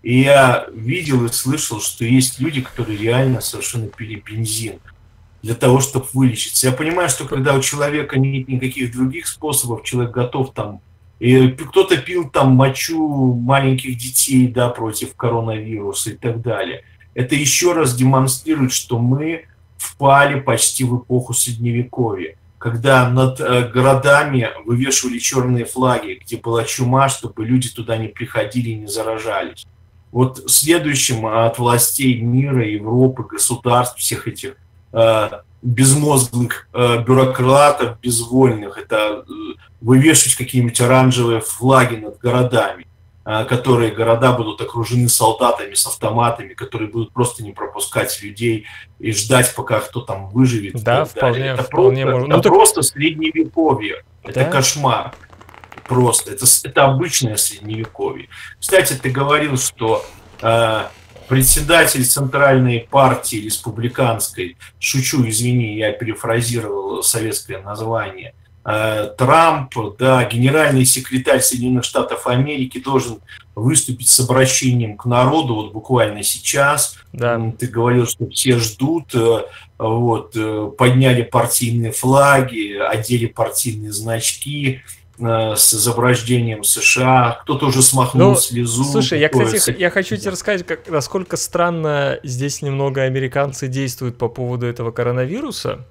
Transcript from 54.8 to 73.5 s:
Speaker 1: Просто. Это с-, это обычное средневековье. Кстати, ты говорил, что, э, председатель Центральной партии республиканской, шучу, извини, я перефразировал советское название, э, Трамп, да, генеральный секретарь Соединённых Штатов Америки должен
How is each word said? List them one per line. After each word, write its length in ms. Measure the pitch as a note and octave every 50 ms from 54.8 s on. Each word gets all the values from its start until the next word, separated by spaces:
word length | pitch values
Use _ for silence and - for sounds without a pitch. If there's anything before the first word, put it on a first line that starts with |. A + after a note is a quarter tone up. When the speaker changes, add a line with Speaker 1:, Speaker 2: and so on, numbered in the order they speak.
| C#3+ B2+ A2+ G#2 - B2 - - - _ - - - - - - - - - - - -
Speaker 1:
Просто. 420 | B2+ B2+ B2 A#2+ A2+ - - -
Это 140 | G2+ - B2
с-, 180 | B2 - - -
это 200 | C#3+ - D#3+ C#3
обычное 520 | C3+ C3 C3 F3 E3+ - - C3+ A2 G#2+
средневековье. 920 | G#2 - - - - G2+ G#2+ A2 A2 A2 - _ - G2 - - - - _ - - - - - _
Кстати, 360 | - - - - - - D3
ты 160 | B2+ - C3
говорил, 480 | B2 C3+ C#3 C#3+ D3 D3+ D3+ D3+ C3 B2
что, 440 | - - - - A#2 A2 A2 G#2 - - - - - - - -
э, 440 | - F#2 A2+ A#2 A#2 A2 A2 G#2+ - - - - - - - - - -
председатель 760 | C3 C3+ C3 - - D3 D3 D3+ E3+ E3 D3+ - - C3+ B2
Центральной 800 | - - C#3 C#3 B2+ C3+ C#3 C#3+ C#3 C3+ C3 B2+ B2 A#2+ A2+ - _
партии 460 | - C#3 C3+ B2+ A#2 - - - A#2
республиканской, 1200 | G#2+ G#2 A2 - - - A#2+ G2+ A2 A2+ A#2 - - C3 A#2 A2+ G#2 - - - - F#2 F2+ F2 _ - - _ _
шучу, 480 | - - - C3+ C3 - - C#3 A#2+ A2+
извини, 480 | A2 A2+ A#2+ B2 B2 B2 A#2 G#2+ G#2
я 160 | G#2+ A2 G#2+
перефразировал 1080 | G#2 - A#2 A2 G#2+ - - A#2 A2+ A#2+ A#2+ A#2 A#2+ A#2 G#2+ G2+ G2+ G2 F#2+ G2 G2+ G2
советское 560 | - - - A2+ A2 A2 G2 - - - G2 F#2+
название, 720 | F#2+ G2+ G#2 G#2+ A2+ A2 A2+ A2 G#2 G2 F#2 F#2 E2+ E2 _ _ _ _ _ _ _
э, 440 | G2+ G#2+ G#2+ A2 A2 A2 G#2+ G#2 G#2 - -
Трамп, 560 | B2+ C3 D3+ E3 E3 E3 D#3 D3 C3 - - B2 A2 G2+ G2 -
да, 260 | B2+ C3 C3 B2+ A#2+
генеральный 640 | G2 G#2+ A#2+ B2 C3+ C#3+ D#3 D#3 D3 C3+ C3 B2+
секретарь 540 | B2+ - C3 B2 - B2+ C3 B2+ D#3+ C#3 B2+
Соединённых 420 | B2+ - B2+ B2+ A#2+ B2+ B2+ A#2+ A#2
Штатов 420 | - - C3+ A#2 - A#2+ - -
Америки 540 | B2+ B2 B2 C#3 D3 D3 C3+ C3 B2+ - B2+
должен 380 | - - C#3 C3 B2+ A#2+ A2 - _ - - - - _